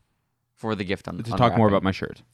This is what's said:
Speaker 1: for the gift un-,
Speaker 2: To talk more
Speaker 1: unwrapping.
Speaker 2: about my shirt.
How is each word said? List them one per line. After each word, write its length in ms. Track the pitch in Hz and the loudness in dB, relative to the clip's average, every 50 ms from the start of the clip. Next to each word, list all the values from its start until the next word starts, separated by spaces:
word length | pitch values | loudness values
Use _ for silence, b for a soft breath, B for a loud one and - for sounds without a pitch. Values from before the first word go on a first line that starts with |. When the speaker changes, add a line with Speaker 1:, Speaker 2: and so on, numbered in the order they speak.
| _ _ _ _ _ _ _ _ _ _ _ | _ _ _ _ _ _ _ _ _ _ _
Speaker 1:
for 180 | _ - 113 107 | _ -8 -6 -6
the 100 | 95 104 | -4 -4
gift 220 | 90 98 - - - | -4 -6 -6 -8 -10
un-, 80 | 85 | -12
Speaker 2:
To 60 | 87 - | -10 -8
talk 140 | 117 113 98 | -4 0 2
more 60 | 123 | 2
Speaker 1:
unwrapping. 200 | 117 - 113 110 | 4 4 4 4
Speaker 2:
about 160 | 107 98 95 92 | 4 4 2 2
my 80 | 95 | 0
shirt. 320 | 92 - - - - - _ _ | -2 -2 -6 -10 -10 -14 _ _